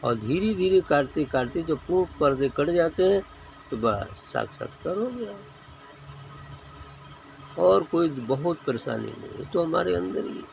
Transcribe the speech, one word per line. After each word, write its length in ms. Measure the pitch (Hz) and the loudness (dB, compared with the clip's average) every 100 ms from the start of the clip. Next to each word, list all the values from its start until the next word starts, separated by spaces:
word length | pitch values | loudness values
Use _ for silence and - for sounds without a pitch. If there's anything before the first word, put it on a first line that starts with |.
और 100 | 127 117 | 0 0
धीरे 360 | 110 160 214 | 0 0 2
धीरे 260 | 202 185 190 | 2 4 4
काटते 440 | 170 147 135 - 143 | 6 4 4 0 0
काटते 360 | 135 123 170 | 0 0 -2
जब 160 | 160 147 - | -2 -2 2
पूर्ण 320 | 180 175 - | 2 2 2
पर्दे 280 | 147 135 139 - | 2 4 0 2
कट 140 | 147 | 2
जाते 320 | 175 165 160 | 4 2 4
हैं 180 | 185 196 190 - - - - | 4 4 0 -16 -20 -20 -10
तो 60 | 120 | -2
बस 320 | 113 104 - 104 - | 0 0 -4 -12 -6
साक्षात्कार 640 | - - - - - - 185 | -4 -4 -6 -12 -8 -4 -2
हो 100 | 247 | -2
गया 260 | 247 220 202 - - - - - - 143 - - - - - - - - - - - - - - 156 | -4 -8 -10 -16 -20 -20 -20 -20 -20 -18 -16 -16 -16 -16 -16 -16 -18 -18 -18 -18 -18 -18 -18 -14 2
और 220 | 180 196 | 6 6
कोई 240 | 170 170 170 | 4 2 2
बहुत 500 | 135 117 135 165 165 - | 0 -2 0 0 -2 -2
परेशानी 360 | 117 - 117 | -4 -2 -4
नहीं, 360 | 110 - - - | -6 -8 -12 -12
ये 60 | - | -4
तो 100 | - | -2
हमारे 300 | 165 170 175 | 2 2 2
अंदर 280 | 123 180 - | 0 0 -2
ही 140 | - - | -4 -8
है। 80 | - | -12